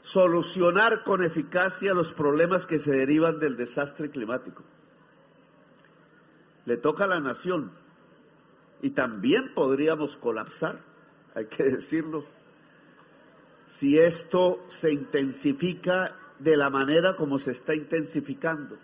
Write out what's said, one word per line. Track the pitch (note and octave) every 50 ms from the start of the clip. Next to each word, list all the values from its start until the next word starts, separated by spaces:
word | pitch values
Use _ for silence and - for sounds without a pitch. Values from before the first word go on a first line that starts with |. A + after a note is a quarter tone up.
solucionar | _ - - F#3+ F#3 F3+ E3+ F3 E3 - - F#3+ F3 F3 F3 G3+ A3 A#3 A#3 A3 -
con | - G3 F#3 F3+
eficacia | E3 E3 D#3+ C#3 - - F3+ F3+ F#3+ F#3 - F#3+ G3 F#3+
los | F3+ E3 E3
problemas | - - D3+ C#3+ C#3+ D3+ E3 F3 F#3 F3+ -
que | - E3 D3
se | - D3
derivan | C3+ C3+ C3+ C3+ D3+ D#3 D#3+ E3 E3 F3
del | D3+ C#3+ B2+
desastre | A2+ B2 A#2+ - D3 C#3+ C#3 - - D#3 C#3+
climático. | C#3+ C3+ A2 G#2+ B2 B2+ - - - - - - _ _ _ _ _ _ _ _ _ _ _ _ _ _ _ _ _ _ _ _ _ _ _ _ _ _ _ _ _ _ _ _ _ _ _ _ _ _ _
Le | A#2+ A#2+
toca | A#2 - D3 D#3 E3 G3+
a |
la | G3 F#3 E3
nación, | C#3+ C3 A#2+ - - F3+ F#3 E3 B2+ F#2 - - - - _ _ - _ - _ _ _ _ _ _ _ _ _ _ _ _ _
y | - C3+
también | C#3 - C3 A#2+ A2 G2+ F#2+ B2+ F3+ A#3+ C4 B3 -
podríamos | G3+ D#3 C3 C3+ C3+ D3+ D#3 D#3+ D3+ D3+ C3+ -
colapsar, | - - A#2+ A2 A2 G#2 - - - E3+ D#3+ - - - - _ - - _ _ _ _ _ -
hay | A2 A2
que | - - - D3+
decirlo, | C#3 C3+ A2 - - D#3 D#3+ D#3 D#3 D#3 D3+ C#3+ - - _ _ - _ _ _ _ _ _ _ - _ - - _ - - - - _ - - - - - -
si | - - - C#3 C#3 C#3+
esto | D#3 E3 F3 E3 - - - - F3+ F3+ F3+ F3+ - - -
se | - - - D#3+
intensifica | D3 C#3+ C3+ - - C#3+ C#3 C3+ B2+ - - D3 C#3 C#3 E3+ F#3 E3+ - - F#3 F3+ F#3 F#3 - - - - - - -
de | C3+ D#3+ D#3
la | D3 C#3 C#3
manera | C3+ C3+ C3+ C#3 D3+ E3 E3+ F#3+ F#3
como | - D#3+ C#3+ C#3 C3+
se | - C3+
está | B2 - - - D#3
intensificando. | D#3 D3 - E3 E3 D3+ C#3+ - D3+ C#3 - C3 - - E3 E3 D3+ C#3+ A#2+ G#2+ -